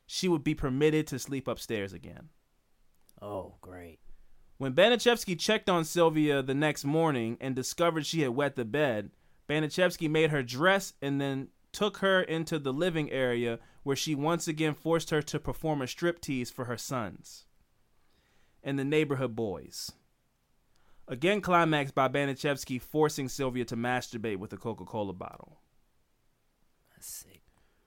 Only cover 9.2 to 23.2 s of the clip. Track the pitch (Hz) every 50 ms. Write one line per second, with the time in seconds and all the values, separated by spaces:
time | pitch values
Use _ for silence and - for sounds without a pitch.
9.2 | _ _ _ _ _ - 147 156 156 151 - - 180 180 170 - 175 151 151 160
10.2 | 160 156 151 147 131 117 123 123 151 185 190 196 190 - - _ - 139 139 139
11.2 | 139 139 135 131 135 - - _ _ _ - - 202 208 196 - - 196 190 185
12.2 | 180 - 156 160 165 156 170 160 139 139 131 139 170 185 165 160 151 - - 135
13.2 | 131 123 120 120 120 117 117 117 - - _ - - 139 139 135 - 160 156 139
14.2 | 143 156 170 170 - - 160 151 160 156 147 - - 160 165 160 156 - 170 151
15.2 | 147 - - 151 - - 127 - - 160 156 143 131 123 - - 170 175 170 175
16.2 | - - 143 131 123 117 - - 127 113 123 107 - - 143 127 113 95 78 -
17.2 | - - - - - _ _ _ _ _ _ _ _ _ _ _ _ _ _ _
18.2 | _ _ _ _ _ _ _ _ - 135 139 139 135 139 151 156 156 143 143 131
19.2 | 135 123 113 110 117 107 92 78 65 - - - - - - _ _ _ _ _
20.2 | _ _ _ _ _ _ _ _ _ _ _ _ _ _ - - - - 131 123
21.2 | 135 175 202 208 180 175 180 175 170 160 156 147 143 135 - - 135 131 127 143
22.2 | 143 139 135 131 - 151 143 135 - - 131 123 - - - 151 156 151 151 -